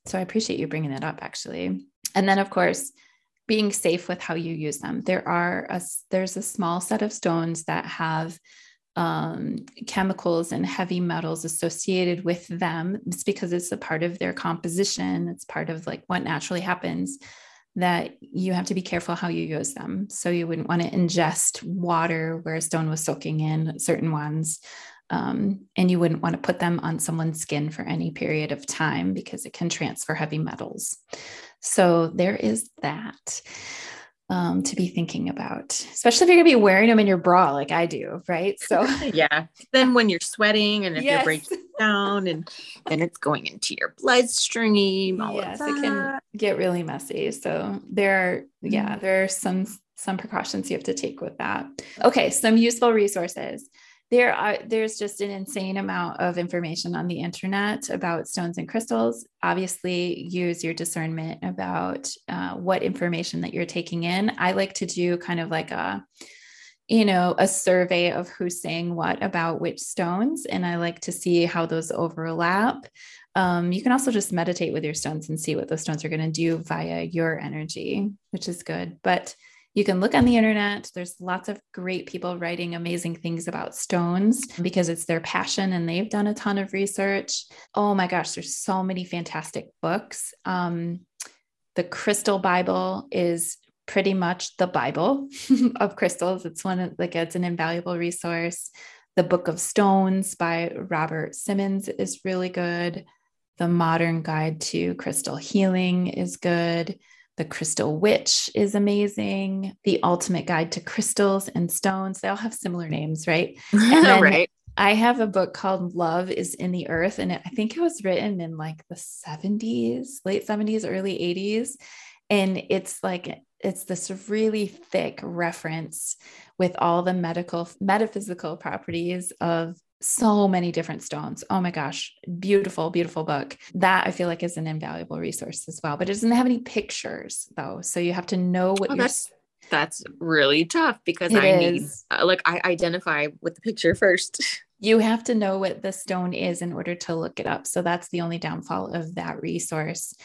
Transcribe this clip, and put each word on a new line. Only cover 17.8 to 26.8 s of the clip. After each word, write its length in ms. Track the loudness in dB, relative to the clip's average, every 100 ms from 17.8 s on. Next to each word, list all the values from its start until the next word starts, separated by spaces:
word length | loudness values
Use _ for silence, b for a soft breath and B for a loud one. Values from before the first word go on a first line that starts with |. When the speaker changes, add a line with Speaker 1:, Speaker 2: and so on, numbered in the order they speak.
| 2 2 -2 -10
Speaker 1:
you 300 | -10 -4 -2
have 120 | -2 -2
to 80 |
be 80 | -4
careful 340 | -4 -4 -4 -4
how 140 | -2
you 140 | -4 -4
use 280 | -4 -6
them. 360 | -8 -8 -6 -6
So 200 | -6 -2
you 180 | 0 0
wouldn't 200 | -2 0
wanna 220 | 0 0
ingest 760 | 2 2 4 2 2 0 -2
water 760 | -4 -4 0 2 2 0 -2 -4
where 120 | -4 -4
a 60 |
stone 280 | -2 0 0
was 140 | 0
soaking 360 | -2 -4 -2 -2
in, 400 | 0 0 0 -2
certain 320 | 0 0 0
ones. 480 | -2 -2 -2 -4 -6 B B B B B
Um, 500 | -4 -2 0 -2 -2 -4 2
and 120 | 4
you 100 | 6
wouldn't 220 | 4 2
wanna 160 | -2 -2
put 200 | 0 0
them 200 | 0 0